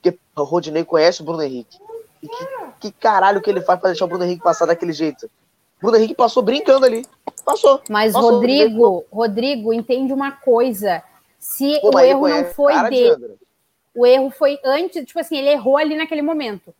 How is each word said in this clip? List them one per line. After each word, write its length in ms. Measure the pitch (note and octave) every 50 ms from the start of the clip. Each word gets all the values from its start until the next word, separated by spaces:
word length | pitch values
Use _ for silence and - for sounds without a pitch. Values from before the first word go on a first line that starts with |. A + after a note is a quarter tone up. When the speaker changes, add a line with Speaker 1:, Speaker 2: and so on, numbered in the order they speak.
Speaker 1:
porque 160 | _ F3 F3 _ _ _ _
o 80 | - C#3+
Rodinei 420 | C#3 D#3+ F3 E3 D#3 D3+ D#3+ E3+
conhece 360 | - - D#3+ D#3 F3 F3 -
o 40 | D#3
Bruno 180 | D3 E3 D#3+ D3+
Henrique. 340 | C#3 C3 B2 A2+ _ - _ G4+ A4 A4+ A4+ A4 _ _ _
E 60 | - -
que, 180 | A4+ A#4+ C5 C5+ C5+ A#4+ F#4+ C4+ - _
que 120 | - G#3+ G3
caralho 480 | _ - A3+ G#3 F#3+ F#3+ G3 G3+ G3
que 80 | G3+ G#3
ele 120 | G3 F3
faz 160 | E3 - F3+ F3
pra 100 | - F#3+
deixar 160 | F3 - F#3+
o 20 |
Bruno 160 | F3 F3 F3+ F3+
Henrique 180 | F3 F3+ E3+
passar 240 | - F3+ E3 - E3+
daquele 280 | E3 E3+ E3+ - F3 D#3+
jeito? 320 | C#3+ D#3+ D#3 C#3+ _ -
O 560 | A3 _ _ _ _ _ _ _ _ _ _
Bruno 160 | - G#3+ A3+
Henrique 180 | A3 A3 A3 -
passou 260 | - B3 A3+ - B3
brincando 440 | G#3 G3 B3+ D4 - - C4+ C4+ C4
ali. 200 | B3+ A3+ A3+ B3+ _ _ _ _ - _ - -
Passou. 380 | - F#3+ G#4+ - C#5 C4+ C4+ - -
Speaker 2:
Mas, 240 | G#3+ G#3 A3 A3 G3
Speaker 1:
Passou, 180 | A#3+ B3+ A#3
Speaker 2:
Rodrigo, 540 | A#3 - A3+ A#3+ C4+ C#4+ - A3+ A3 A3 A#3
Speaker 1:
Rodinei. 200 | G#3 F#3 F3 - _
Speaker 2:
Rodrigo, 600 | - G#3 A#3 A3+ G3+ A3 A#3 C#4 C#4+ A#3+ G#3 A3+ A3+
entende 400 | A#3 A3+ - B3+ B3+ C4+ B3+ C#4
uma 180 | C4+ C#4 C#4
coisa. 720 | C#4 - - C4+ A#3+ A3+ B3 C4 A3+ F#3 G#3 G3 F3 D#3+ - _ _ _ _ _ _
Se 420 | _ - - - - C4+ C#4 D4 D4+
Speaker 1:
Pô, 80 | C#4+ G#4
Speaker 2:
o 40 | C4+
Speaker 1:
mas 100 | C4+ -
ele 80 | B4+
Speaker 2:
erro 100 | C4+ C4+
não 80 | C#4+ C#4+ -
Speaker 1:
conhece 180 | - C#4 C4 -
Speaker 2:
foi 180 | - C#4+ C#4+ D4+
Speaker 1:
cara, 160 | D4+ - A#3
Speaker 2:
dele, 140 | C4+ B3+ A#3+ A#3+ D#3
Speaker 1:
Diandra. 180 | C3 A#2+ A3 G2+ _ _ _ _ _ _ _ _ _ _ _ _
Speaker 2:
o 120 | A#3+ A#3+
erro 240 | A#3+ B3+ C4+ C4 C4+
foi 280 | C4+ - D4+ C#4 C#4+ C#4 -
antes, 420 | C4 C4+ D4+ F4 F#4 - E4+ C4
tipo 140 | - - E4+
assim, 180 | D#4 - D#4+
ele 120 | C#4 C4+ C#4
errou 280 | D4 C#4 G3+ B3+ C4+
ali 180 | C#4+ D#4 D#4 D#4
naquele 240 | D4+ D#4+ D#4 D#4+ D4
momento. 520 | C#4+ D4+ E4 D4+ C#4+ A3+ G#3 F3+ _ - _